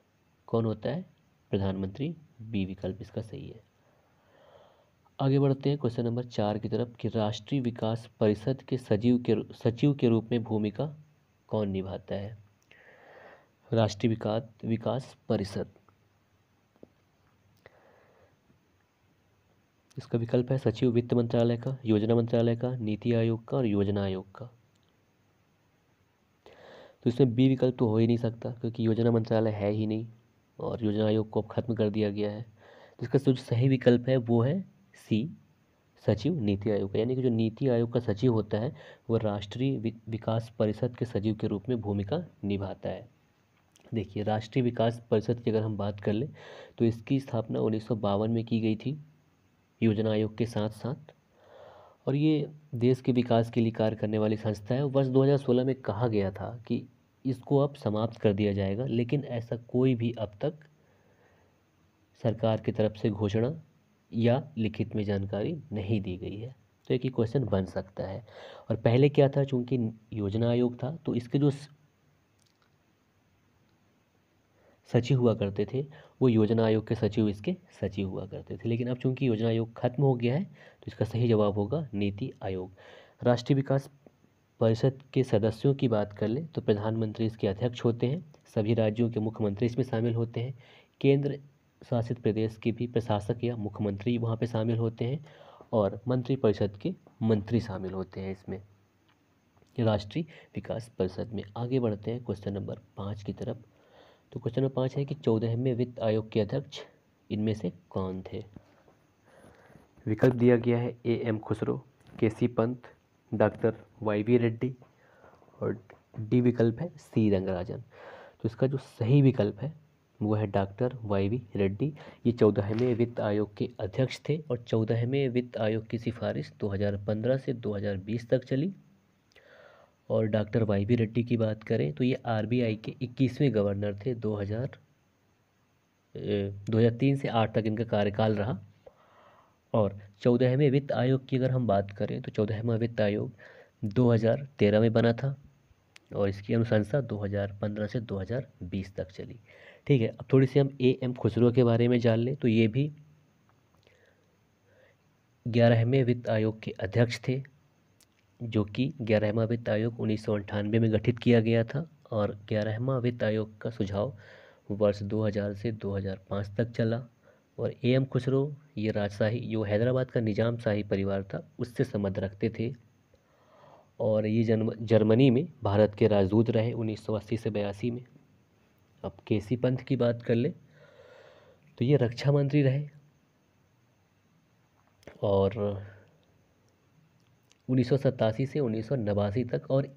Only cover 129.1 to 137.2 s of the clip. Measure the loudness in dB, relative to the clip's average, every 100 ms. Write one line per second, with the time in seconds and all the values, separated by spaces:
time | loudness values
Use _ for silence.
129.1 | _ _ _ _ -20 -20 -20 _ _ -4
130.1 | 0 2 0 0 0 2 2 2 2 2
131.1 | 0 0 0 0 -2 -2 -2 -2 0 0
132.1 | 0 -2 -2 0 0 0 -2 -8 -10 -8
133.1 | 0 0 2 2 4 2 0 -4 -4 -6
134.1 | -4 -4 -4 -4 -4 -6 -10 _ _ _
135.1 | _ _ _ _ _ _ _ _ _ _
136.1 | -10 -4 -2 -2 -6 0 4 4 4 2
137.1 | 2